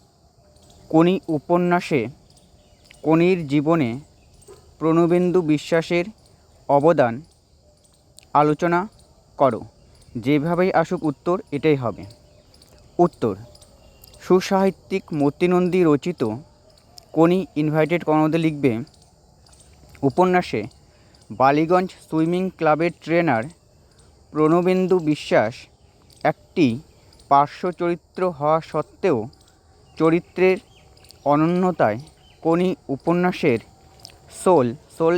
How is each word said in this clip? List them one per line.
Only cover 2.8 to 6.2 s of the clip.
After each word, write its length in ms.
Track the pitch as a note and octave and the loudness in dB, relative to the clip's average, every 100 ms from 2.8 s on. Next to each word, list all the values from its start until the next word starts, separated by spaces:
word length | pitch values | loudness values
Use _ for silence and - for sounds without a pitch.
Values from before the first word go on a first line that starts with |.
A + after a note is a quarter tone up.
| _ - | _ -8
কোনির 360 | D3+ D#3+ F3 F#3 D3 | 0 2 2 0 0
জীবনে 420 | D3 D3 E3 B2 B2 - _ _ _ - - _ - | -2 0 0 0 -4 -12 _ _ _ -20 -20 _ -6
প্রণবেন্দু 640 | D#3 E3 E3+ F3 F3+ E3+ | 0 2 2 2 0 0
বিশ্বাসের 600 | D#3 D3+ - E3 D#3+ F3 F3+ - | 0 -2 0 -2 -2 -4 -4 -12